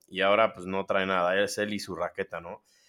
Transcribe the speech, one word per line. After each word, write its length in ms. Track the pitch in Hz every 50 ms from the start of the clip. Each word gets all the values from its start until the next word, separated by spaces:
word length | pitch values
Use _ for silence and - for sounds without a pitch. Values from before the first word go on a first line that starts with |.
| _
y 140 | - 92 92
ahora, 320 | 95 98 104 110 113 104
pues, 140 | - 95 90
no 180 | 92 95 98 95
trae 220 | - 98 98 95
nada. 340 | 95 95 90 87 87 92 98
Es 160 | 104 98 - 104
él 140 | 104 104
y 80 | 107 98
su 160 | - - 90
raqueta, 440 | 80 87 82 - - - - 87 82
¿no? 220 | 85 87 107 - _ _ _ _ _